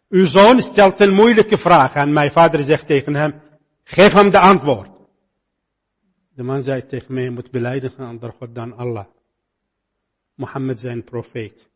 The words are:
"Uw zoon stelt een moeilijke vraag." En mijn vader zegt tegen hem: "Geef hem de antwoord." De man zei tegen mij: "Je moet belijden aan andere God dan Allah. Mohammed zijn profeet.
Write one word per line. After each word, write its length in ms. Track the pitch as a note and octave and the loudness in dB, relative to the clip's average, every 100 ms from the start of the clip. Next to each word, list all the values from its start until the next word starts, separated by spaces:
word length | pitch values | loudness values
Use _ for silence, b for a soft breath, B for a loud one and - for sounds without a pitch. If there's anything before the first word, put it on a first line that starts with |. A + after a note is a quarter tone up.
| _ | _
"Uw 180 | F#3 F3+ | 0 2
zoon 360 | F3 G#3 B3+ | 6 6 4
stelt 380 | - - G3 F#3+ | 2 2 2 4
een 140 | G3+ | 2
moeilijke 440 | F#3+ A3+ A3 G#3+ G#3 | 4 4 2 0 0
vraag." 360 | F3 E3 C3 | 2 2 2
En 180 | D3 C#3+ | -2 -2
mijn 180 | D3+ D3 | 0 0
vader 300 | E3+ E3 D#3+ | 2 2 0
zegt 260 | C#3 D3+ - | -2 -4 -2
tegen 280 | C#3+ C#3 | -2 -2
hem: 260 | D3 D3+ C#3+ _ _ _ _ | -4 -6 -8 _ _ _ _
"Geef 280 | _ - G3 | _ 2 4
hem 180 | G3 G3+ | 4 4
de 100 | F#3 | 4
antwoord." 500 | F3+ F#3 C#3+ A2+ G2 _ _ _ _ _ _ _ _ _ _ _ _ _ _ | 4 4 0 -6 -8 _ _ _ _ _ _ _ _ _ _ _ _ _ _
De 80 | C3+ | -14
man 200 | B2 C#3 | -10 -8
zei 240 | C3 C3 - | -6 -8 -8
tegen 280 | B2+ - | -14 -10
mij: 80 | B2+ | -8
"Je 80 | B2+ | -8
moet 200 | A#2+ - | -10 -12
belijden 460 | B2+ A#2+ C3+ B2+ - | -8 -8 -8 -10 -12
aan 120 | B2 | -18
andere 240 | A#2 A#2 | -16 -18
God 220 | - A#2+ | -18 -18
dan 220 | A#2 A#2 A#2+ | -16 -16 -12
Allah. 300 | B2 A2+ G2 _ _ _ _ _ _ _ _ _ _ _ _ | -12 -12 -14 _ _ _ _ _ _ _ _ _ _ _ _
Mohammed 460 | - C3 C#3+ C3 A#2+ | -16 -14 -10 -10 -10
zijn 240 | B2 A#2 | -12 -14
profeet. 680 | - A#2+ - B2 G#2 _ _ | -14 -14 -14 -14 -16 _ _